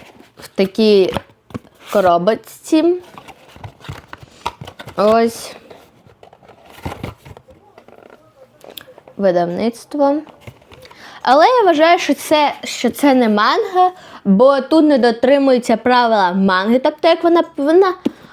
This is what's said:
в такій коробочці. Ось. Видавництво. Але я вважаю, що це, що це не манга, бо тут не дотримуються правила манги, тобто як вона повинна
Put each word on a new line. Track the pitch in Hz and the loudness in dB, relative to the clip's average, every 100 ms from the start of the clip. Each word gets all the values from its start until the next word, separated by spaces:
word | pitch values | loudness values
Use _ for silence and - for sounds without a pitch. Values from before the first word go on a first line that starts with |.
| - - _ - | -20 -20 _ -20
в | - | -10
такій | - 190 - 220 202 180 - - _ _ - - _ - | -6 -4 0 2 2 0 -4 -14 _ _ -20 -20 _ -6
коробочці. | 214 185 170 180 220 - - - 320 330 359 - - - - - - - - - - - - - - - - - - - - | -2 0 0 -2 -4 -8 -20 -2 0 0 -4 -10 -20 -20 -20 -20 -20 -20 -20 -20 -20 -20 -20 -20 -14 -12 -12 -18 -20 -12 -2
Ось. | 208 226 233 - - - - - _ _ _ _ - _ - _ - - - - - - - - _ _ 415 - - - - - 622 554 523 _ - - - - - - | 0 2 0 -6 -16 -20 -20 -20 _ _ _ _ -20 _ -20 _ -20 -18 -16 -14 -16 -18 -20 -20 _ _ _ -20 -20 -20 -20 -20 _ _ -20 _ -20 -20 -20 -20 -18 -4
Видавництво. | 196 175 175 180 220 - - 294 277 294 311 - - - _ - - - - - | 0 0 -2 -4 -6 -8 -10 -4 -2 -2 -8 -20 -20 -20 _ -20 -20 -20 -20 -6
Але | - 277 381 | 2 4 4
я | 508 | 4
вважаю, | 392 302 320 359 | 2 2 2 2
що | 330 | -2
це, | 277 - 302 285 - | -6 -2 0 0 -4
що | - - 240 | -14 -6 -6
це | - 285 | 0 2
не | 262 226 | 2 2
манга, | 208 226 339 440 359 370 359 - - - | 0 0 -2 -2 0 0 -2 -16 -8 0
бо | 190 262 277 | 4 4 2
тут | 262 320 302 | 0 2 2
не | 269 | 2
дотримуються | 240 226 254 285 269 247 240 220 | 0 0 2 2 2 0 0 -2
правила | 247 247 240 220 180 | 0 0 2 0 0
манги, | 190 196 185 202 254 | 0 0 0 0 0
тобто | 294 302 330 | -2 -2 0
як | 330 | 0
вона | 339 339 | 0 0
повинна | 330 - 285 349 392 359 - - - | -2 -4 0 2 2 -2 -8 -10 -16